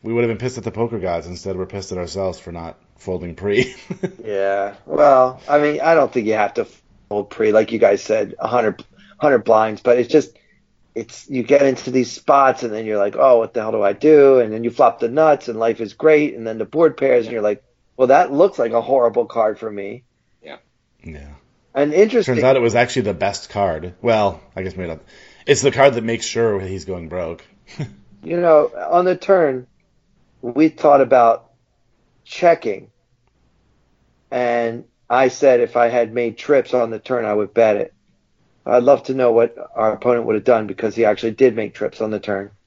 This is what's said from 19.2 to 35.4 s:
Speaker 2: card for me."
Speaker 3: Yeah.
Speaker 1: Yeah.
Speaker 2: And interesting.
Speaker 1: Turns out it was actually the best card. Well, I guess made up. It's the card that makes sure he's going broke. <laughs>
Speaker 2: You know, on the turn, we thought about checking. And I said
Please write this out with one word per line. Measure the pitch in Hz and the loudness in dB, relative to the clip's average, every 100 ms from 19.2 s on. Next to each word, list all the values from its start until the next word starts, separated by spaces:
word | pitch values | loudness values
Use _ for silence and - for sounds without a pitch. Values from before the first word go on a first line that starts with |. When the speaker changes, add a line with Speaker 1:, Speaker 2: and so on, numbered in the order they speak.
| 113 | -4
Speaker 2:
card | 120 110 107 | -2 -2 -2
for | 110 | -10
me." | 104 98 117 _ _ _ _ | -10 -12 -14 _ _ _ _
Speaker 3:
Yeah. | 78 71 _ _ _ _ | -20 -20 _ _ _ _
Speaker 1:
Yeah. | 82 76 69 69 _ _ _ 135 | -20 -20 -20 -20 _ _ _ -4
Speaker 2:
And | 147 | -2
interesting. | 151 214 240 185 120 | 2 2 2 0 0
Speaker 1:
Turns | |
out | 123 135 | 2 4
it | |
was | 117 117 | 2 0
actually | 120 131 | 0 -2
the | 104 | -4
best | 87 98 101 - | -2 -4 -6 -10
card. | 104 98 78 90 90 | -2 -2 -2 -10 -8
Well, | 117 110 101 82 _ - | -2 0 0 -4 _ -12
I | |
guess | 92 90 | -12 -10
made | 87 | -10
up. | 80 _ _ - _ - | -10 _ _ -20 _ -2
It's | 214 | 0
the | 139 | 2
card | 117 139 | 4 4
that | 120 | 4
makes | 113 117 - | -6 -6 -6
sure | 117 113 101 | -2 -2 -2
he's | 92 95 85 | -6 -12 -10
going | 90 82 | -12 -10
broke. | 90 82 85 _ _ _ - | -8 -8 -10 _ _ _ -16
<laughs> | 143 - _ - | -16 -16 _ -20
Speaker 2:
You | 160 170 | -8 -2
know, | 175 156 147 - - | 4 4 4 -4 -2
on | 175 180 | 0 0
the | 180 | -2
turn, | - 190 156 131 127 _ _ _ _ _ _ _ | 0 2 2 -2 -10 _ _ _ _ _ _ _
we | 120 123 160 | -8 0 0
thought | 156 156 143 | 2 4 4
about | 127 127 117 113 _ _ _ _ _ _ _ _ _ | 4 4 4 2 _ _ _ _ _ _ _ _ _
checking. | - 175 165 120 95 - _ _ _ _ _ _ _ _ _ _ _ _ _ _ | -2 0 2 -2 -8 -12 _ _ _ _ _ _ _ _ _ _ _ _ _ _
And | 123 123 120 117 117 - _ _ | -6 -2 -2 -4 -6 -14 _ _
I | 123 131 | 2 2
said | 127 | 2